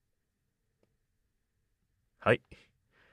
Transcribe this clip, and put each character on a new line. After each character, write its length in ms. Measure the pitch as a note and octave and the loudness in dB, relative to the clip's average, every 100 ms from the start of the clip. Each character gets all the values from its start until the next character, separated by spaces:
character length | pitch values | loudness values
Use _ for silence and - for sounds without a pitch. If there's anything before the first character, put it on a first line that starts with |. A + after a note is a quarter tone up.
| - - - - - - - - - - - - - - - - - - - - - - | -20 -20 -20 -20 -20 -20 -20 -20 -20 -20 -20 -20 -20 -20 -20 -20 -20 -20 -20 -20 -20 2
は 140 | - | 6
い。 80 | A#2+ - - - - - - - | 6 4 -20 -20 -20 -20 -20 -20